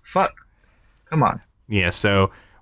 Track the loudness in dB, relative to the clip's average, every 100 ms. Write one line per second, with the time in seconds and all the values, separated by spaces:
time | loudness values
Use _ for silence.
0 | -6 -4 -4 -6 _ _ _ _ _ _
1 | _ -2 -2 -2 _ _ -4 0 0 0
2 | 0 2 0 -4 _ _